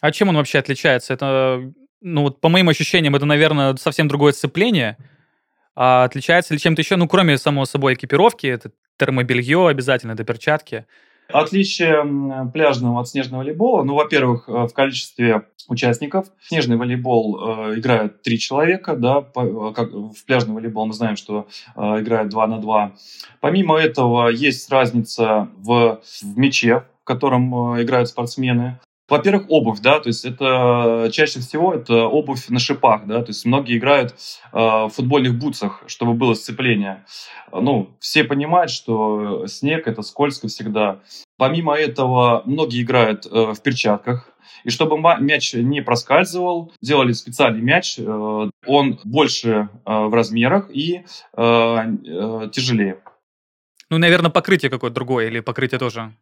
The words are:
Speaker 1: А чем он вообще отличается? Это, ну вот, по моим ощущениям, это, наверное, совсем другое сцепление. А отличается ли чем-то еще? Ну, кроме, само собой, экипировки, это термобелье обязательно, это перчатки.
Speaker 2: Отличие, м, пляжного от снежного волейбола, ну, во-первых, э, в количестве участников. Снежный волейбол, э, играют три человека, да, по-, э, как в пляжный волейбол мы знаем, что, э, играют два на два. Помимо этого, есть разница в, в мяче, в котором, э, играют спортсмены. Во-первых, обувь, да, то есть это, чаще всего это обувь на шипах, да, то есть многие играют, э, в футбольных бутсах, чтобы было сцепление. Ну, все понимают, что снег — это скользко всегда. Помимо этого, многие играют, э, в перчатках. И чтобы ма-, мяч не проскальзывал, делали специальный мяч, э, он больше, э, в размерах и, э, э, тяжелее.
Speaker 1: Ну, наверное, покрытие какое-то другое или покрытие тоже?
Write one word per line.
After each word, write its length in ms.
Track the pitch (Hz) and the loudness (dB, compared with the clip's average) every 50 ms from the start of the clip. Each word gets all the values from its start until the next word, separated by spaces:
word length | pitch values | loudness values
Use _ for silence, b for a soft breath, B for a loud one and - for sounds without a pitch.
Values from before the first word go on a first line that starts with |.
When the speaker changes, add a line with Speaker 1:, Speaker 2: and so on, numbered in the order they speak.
| - | 0
Speaker 1:
А 80 | 151 | 0
чем 160 | 151 - 214 | 2 2 2
он 80 | 196 175 | 2 4
вообще 240 | 151 143 - - 143 | 2 0 2 0 0
отличается? 540 | 127 - 135 - - 165 131 123 - - 135 | 0 0 -6 0 2 2 2 2 0 -4 -6
Это, 580 | 123 143 139 135 131 131 131 127 127 127 131 - _ _ _ _ _ | -4 -2 -2 0 2 2 2 0 -2 -6 -12 -16 _ _ _ _ _
ну 220 | - 180 165 147 143 | -10 -4 0 0 0
вот, 180 | 143 131 _ | 0 -2 _
по 80 | - 165 | 0 2
моим 180 | 170 185 185 | 4 4 4
ощущениям, 480 | 170 151 - 156 - - 180 160 147 139 | 4 2 0 -2 0 0 0 2 2 0
это, 100 | 143 139 | 0 2
наверное, 480 | 147 147 147 156 156 151 143 139 135 131 | 2 2 4 4 2 2 2 0 0 0
совсем 320 | 131 - 165 151 - 160 147 | -2 -4 -4 0 0 0 0
другое 240 | 143 147 147 147 143 | 2 4 4 4 4
сцепление. 640 | - - 147 - 170 196 247 226 160 123 107 107 _ 135 b b b b b b b b b b b b b _ | 2 -4 -4 0 0 0 2 2 0 0 -2 -6 _ -20 b b b b b b b b b b b b b _
А 260 | - 127 127 127 127 127 | 0 4 4 6 6 4
отличается 500 | 123 - 139 131 - 170 175 175 - 156 | 2 0 -6 0 2 2 2 2 0 -6
ли 60 | 147 | 0
чем-то 220 | - 170 160 160 | 2 2 2 2
еще? 160 | 156 - 196 | 0 0 2
Ну, 100 | 180 175 | 2 2
кроме, 300 | 156 - 185 185 165 143 | 4 4 4 4 4 2
само 260 | 131 - 151 147 139 135 | 2 2 0 0 0 -2
собой, 300 | - - 143 139 135 131 | -2 -2 0 0 0 0
экипировки, 520 | - - 127 - 147 190 233 226 - - | 0 -2 0 2 4 4 4 2 2 -4
это 260 | 147 127 117 - 110 _ _ _ _ _ _ | -4 -4 -4 -8 -14 _ _ _ _ _ _
термобелье 680 | 139 131 131 127 123 123 123 120 123 123 147 175 185 | -2 0 0 -2 0 0 0 -2 0 2 2 4 4
обязательно, 440 | 170 143 131 123 135 131 123 - 113 | 4 2 0 0 0 0 0 -2 -6
это 140 | 113 110 110 | -8 -8 -6
перчатки. 600 | - 117 113 - - 151 151 - - - 110 110 b b b b b b b b b | -8 -8 -6 -2 -2 -2 -2 -4 -8 -12 -12 -12 b b b b b b b b b
Speaker 2:
Отличие, 720 | - 139 156 156 185 196 190 185 - - 170 165 156 151 | 0 0 0 2 2 0 0 0 0 0 2 2 4 2
м, 500 | 147 147 143 143 139 135 135 135 131 123 | 2 0 -2 -4 -4 -4 -6 -6 -8 -6
пляжного 480 | 127 156 156 147 135 123 127 120 120 120 | -2 2 2 2 2 2 -2 -2 -2 -2
от 80 | 123 | -4
снежного 360 | 123 - 139 131 123 127 127 131 | -4 -6 -6 -6 -6 -6 -8 -6
волейбола, 400 | 143 156 165 214 254 247 220 - | -6 -4 0 0 2 2 2 0
ну, 120 | 135 139 | 0 0
во-первых, 540 | 147 151 151 160 143 131 127 120 120 - - | 0 0 2 2 0 2 2 0 -2 -4 -6
э, 20 | |
в 220 | 113 120 120 117 - | -4 -4 -4 -4 0
количестве 720 | - 135 135 127 127 - - _ - 120 117 110 107 - _ _ _ - _ | -2 -2 -2 -2 -6 -10 -12 _ 0 2 2 2 2 0 _ _ _ -8 _
участников. 560 | 123 117 - 123 117 120 151 143 - 190 190 - _ _ | -6 -2 0 0 0 0 -4 -4 -4 -4 -4 -4 _ _
Снежный 340 | _ - 170 160 131 120 117 | _ -4 -2 -2 0 2 0
волейбол, 640 | 117 123 123 123 123 123 127 123 117 110 107 101 - - 113 113 110 110 107 | 0 0 -2 -4 -4 -2 0 0 2 2 0 -4 -6 -6 -6 -6 -6 -6 -6
э, 80 | 107 113 | -6 -4
играют 440 | 110 131 120 110 107 104 - _ _ | 0 2 2 2 2 -2 -6 _ _
три 140 | 127 117 | -4 -2
человека, 600 | 113 - - 131 143 156 170 185 185 - - 156 | -2 -2 -2 0 0 2 2 0 -2 -2 -6 -4
да, 240 | 127 120 127 135 143 | 0 0 2 2 0
по-, 480 | 139 - _ 131 123 101 98 113 107 110 | -2 -4 _ -4 -4 -4 -4 -4 -6 -6
э, 40 | 107 | -4
как 200 | - 117 110 - | -4 -6 -6 -6
в 320 | 104 104 110 107 - - | -12 -14 -14 -16 -20 -4
пляжный 260 | - 131 123 113 107 107 | 0 0 0 0 -2 -6
волейбол 320 | 110 113 117 107 107 110 | -6 -6 -8 -6 -4 -6
мы 80 | 110 107 | -6 -4
знаем, 220 | 107 117 110 104 | -4 -4 -4 -4
что, 320 | 101 - - 107 104 101 B B B B B B | -6 -8 -8 -8 -8 -8 B B B B B B
э, 240 | - 104 104 107 110 | -6 -4 -2 -2 -2
играют 260 | 107 110 113 113 107 | 0 0 0 0 0
два 180 | 104 101 110 110 | -2 0 0 0
на 120 | 110 113 113 | 0 -2 -6
два. 320 | 104 107 110 107 104 101 - B B B B B B B B B | -4 0 0 0 0 -2 -8 B B B B B B B B B
Помимо 400 | - 143 170 196 190 160 156 160 | -2 0 2 2 2 4 4 4
этого, 480 | 160 156 156 143 127 120 120 120 120 | 2 2 2 2 2 2 2 4 2
есть 420 | 117 117 117 143 143 120 - - - | 2 2 2 0 -2 -2 -2 -6 0
разница 800 | 147 131 127 113 117 120 110 - - - 117 110 107 107 101 - - | 2 2 2 2 0 -2 -2 -2 -2 -2 0 2 2 0 0 -4 -10
в, 460 | 95 98 113 120 120 117 113 110 107 B B B B | -14 -2 0 4 4 4 4 2 0 B B B B
в 160 | 104 101 101 | -14 -8 -2
мяче, 460 | 117 135 139 131 - 120 117 117 131 - _ _ _ _ | 0 2 2 2 2 2 2 2 2 0 _ _ _ _
в 20 | |
котором, 680 | - 127 123 147 139 131 123 127 127 123 123 120 120 120 | -6 -4 0 0 2 2 2 2 0 -2 -2 -2 -2 -2
э, 80 | 117 120 | -2 -2
играют 260 | 117 131 123 120 120 | 0 2 0 0 0
спортсмены. 720 | - - 123 120 - - 131 127 123 120 120 127 127 123 _ _ _ _ _ _ | -2 -6 -6 -6 -4 -4 -2 0 0 0 0 -2 -6 -10 _ _ _ _ _ _
Во-первых, 380 | 143 147 - 196 202 196 196 - | 0 2 2 2 2 2 0 2
обувь, 300 | 165 151 123 117 107 104 | 2 2 2 2 -4 0
да, 180 | 107 127 143 156 | 2 4 4 4
то 80 | - | 2
есть 160 | 120 113 - - | -2 -6 -4 -6
это, 840 | 127 127 127 139 131 127 127 123 123 120 120 120 117 113 117 113 113 | -10 -8 -2 0 0 2 4 4 4 2 4 2 2 2 2 0 -2
чаще 280 | 113 - 156 - - 131 | 2 0 0 0 0 -8
всего 340 | 123 - - 151 170 185 175 | -10 -6 -2 0 0 0 0
это 320 | 151 - - 117 117 113 | -2 -2 2 2 2 2
обувь 420 | 110 123 151 151 139 135 131 - | 4 2 0 0 -2 -6 -8 -6
на 100 | - 120 | -4 -4
шипах, 480 | 127 123 - 143 135 - 123 107 104 101 | -2 -2 -2 -2 2 4 2 2 2 0
да, 160 | 101 107 120 | -4 -4 -4
то 100 | 117 - | -4 -4
есть 140 | 104 - - | -10 -6 -2
многие 320 | 120 123 143 139 117 120 | 0 0 0 0 0 -2
играют, 380 | 117 117 135 143 139 123 120 - B B B B B B B - | 0 2 4 4 4 2 0 -6 B B B B B B B -2
э, 40 | |
в 320 | - 113 113 110 110 110 107 | 2 2 4 4 2 0 -2
футбольных 480 | - - 131 123 139 143 127 127 120 | -4 -4 -2 0 2 2 2 2 0
бутсах, 460 | 120 139 147 - - - 101 - - - | 0 -2 -4 -6 -4 -6 -6 -6 -8 -16
чтобы 260 | - - - 120 120 117 | -18 -8 -4 -2 0 0
было 200 | 117 131 120 113 | 2 2 0 0
сцепление. 680 | 107 - - 113 - 131 123 110 104 101 98 95 98 B B B B B B B B B B | -2 -4 -12 -10 -4 -2 0 0 0 -2 -4 -6 -10 B B B B B B B B B B
Ну, 380 | - - 117 135 139 113 95 - _ _ | -4 -2 0 0 0 -2 -2 -6 _ _
все 240 | - - - 156 147 | -12 -2 0 0 0
понимают, 480 | 123 143 139 143 156 165 180 170 127 | 0 -2 -4 -2 0 2 0 0 0
что 720 | - - - - 113 110 107 104 107 104 104 104 98 - 80 | -4 -10 -6 -4 -2 0 0 0 -2 -2 -4 -6 -6 -6 -8
снег — 400 | 104 - - - 143 160 160 160 120 | -10 -10 -6 -4 -2 -2 -2 -4 -6
это 140 | 110 110 104 | -6 -6 -10
скользко 440 | - - - 143 143 135 - - | -12 -4 -2 -2 -2 -2 -6 -10
всегда. 540 | 110 - - 104 107 104 107 107 101 95 98 B B B B B B _ | -10 -10 -8 -10 -6 -2 0 0 0 -2 -6 B B B B B B _
Помимо 380 | _ 127 135 156 170 170 151 147 | _ 0 0 0 0 -2 -2 0
этого, 680 | 151 156 143 123 139 131 127 127 123 123 120 117 110 - | 0 -2 -2 -2 -2 0 2 4 4 4 4 2 0 0
многие 360 | 120 139 156 160 135 120 123 | -4 -2 -2 -2 -2 -2 -4
играют, 440 | 120 117 127 123 117 110 107 98 - | -4 0 2 2 4 2 0 -4 -8
э, 280 | - 104 113 113 107 107 | -4 0 0 0 0 -2
в 80 | 107 | -4
перчатках. 680 | _ 143 131 123 - 113 104 101 - 123 123 123 - _ _ B B B B B B | _ -4 -2 0 0 0 0 -2 -2 -6 -6 -6 -8 _ _ B B B B B B
И 60 | 123 | -8
чтобы 280 | 117 - 160 151 156 | -2 -2 0 0 0
ма-, 220 | 151 156 170 165 113 | 2 4 4 4 4
мяч 340 | 139 139 151 143 - - - | 2 0 0 0 -2 -4 -4
не 280 | 117 120 131 147 143 | -2 -2 0 -2 -2
проскальзывал, 920 | - - 123 117 - - 135 160 185 185 170 180 180 180 175 170 170 165 _ _ | 0 0 -2 -2 0 2 2 2 2 2 -2 -4 -2 -2 -2 -4 -6 -10 _ _
делали 300 | - 123 151 143 131 123 | -4 0 2 2 2 2
специальный 500 | 117 110 - 123 123 - 143 120 110 110 | 0 -4 -6 -14 -2 2 2 2 2 0
мяч, 380 | 113 123 151 180 180 - - - | 0 2 2 2 0 -2 -8 -8
э, 500 | 107 101 110 107 107 107 107 107 107 101 - _ _ | -6 -6 -6 -4 -4 -4 -4 -4 -4 -6 -8 _ _
он 340 | - 135 143 139 135 117 - - | 2 2 2 2 2 -2 -6 -8
больше, 640 | 104 120 151 147 135 - - - 117 110 107 107 101 98 - _ | -4 0 0 0 0 0 -4 -2 0 0 0 -2 -4 -8 -16 _
э, 200 | 107 110 107 107 | -4 -2 -2 0
в 80 | 107 110 | 2 2
размерах 560 | 117 117 101 110 117 117 131 175 202 196 - - | 2 0 0 0 0 2 2 2 0 0 -2 -8
и, 300 | 135 151 165 175 180 180 B B B B B - | -6 -4 -4 -6 -6 -8 B B B B B -4
э, 420 | - 117 117 117 117 113 117 117 113 110 113 107 - - | 0 2 2 4 4 2 2 0 -2 -2 -2 -4 -6 -8
э, 420 | 71 80 87 101 113 113 113 110 107 - | -8 -8 -6 -6 -6 -6 -8 -10 -8 -6
тяжелее. 460 | - 127 127 123 107 101 98 95 - _ - _ _ _ _ _ _ _ _ _ _ _ _ _ _ - _ | -6 -2 0 0 0 0 0 -2 -8 _ -20 _ _ _ _ _ _ _ _ _ _ _ _ _ _ -8 _
Speaker 1:
Ну, 60 | 165 | 0
наверное, 340 | 165 170 170 170 180 165 170 | 2 4 4 4 4 4 2
покрытие 400 | 151 190 - - 190 165 - 135 | 2 0 2 2 0 2 2 -2
какое-то 240 | 131 120 - 120 120 | -4 -4 -6 -4 -4
другое 320 | 127 127 120 131 120 113 | -6 -4 -2 -2 -2 -2
или 140 | 113 113 117 | -2 -4 -6
покрытие 360 | 110 - 117 - 131 120 - | -6 -6 -4 -4 -2 -2 -2
тоже? 360 | 127 131 120 110 117 113 110 107 _ | -4 -4 -6 -6 -8 -12 -12 -16 _